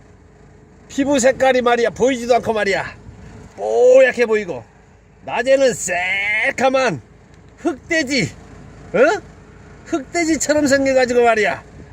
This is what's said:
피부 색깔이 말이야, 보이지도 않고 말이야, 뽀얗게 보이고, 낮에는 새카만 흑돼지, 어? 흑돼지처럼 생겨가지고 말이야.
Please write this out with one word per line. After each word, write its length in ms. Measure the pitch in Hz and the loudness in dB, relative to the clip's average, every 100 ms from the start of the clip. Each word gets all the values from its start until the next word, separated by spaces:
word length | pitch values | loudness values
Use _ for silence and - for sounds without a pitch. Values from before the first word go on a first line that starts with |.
| - - - - - - - - - | -20 -20 -20 -20 -20 -20 -20 -20 -12
피부 240 | - 277 285 | -6 -2 2
색깔이 440 | 247 - 262 254 | 0 2 0 2
말이야, 260 | 240 240 220 | 0 0 -2
보이지도 460 | 156 247 254 240 233 | 0 -2 -2 0 -2
않고 180 | 214 | 0
말이야, 420 | 220 202 175 127 - - - - - - - | -4 -2 -4 -6 -14 -20 -20 -20 -20 -20 -10
뽀얗게 720 | 208 226 247 262 254 233 233 | -4 2 6 6 6 2 0
보이고, 360 | 214 185 127 110 _ - - _ _ - | -2 -4 -10 -14 _ -20 -20 _ _ -10
낮에는 480 | 180 247 269 269 | -6 0 2 2
새카만 1300 | 185 - 175 185 196 202 214 254 - 262 262 254 143 - - - - - - | 0 -4 -4 -4 -4 -2 -2 -4 -2 0 0 -2 -4 -10 -20 -20 -20 -20 -8
흑돼지, 720 | 330 269 - 330 262 277 170 - - - - - - | -8 -8 -4 -4 -2 -2 -4 -6 -20 -20 -20 -20 -6
어? 280 | 185 285 403 - - - - - - - | 2 2 2 -6 -20 -20 -20 -20 -20 -8
흑돼지처럼 800 | 330 262 349 320 311 - 302 294 | -8 -6 -4 -2 -2 0 0 2
생겨가지고 560 | 277 269 262 247 240 | 2 2 2 2 2
말이야. 400 | 233 220 196 151 - - - | 2 2 0 -4 -12 -20 -20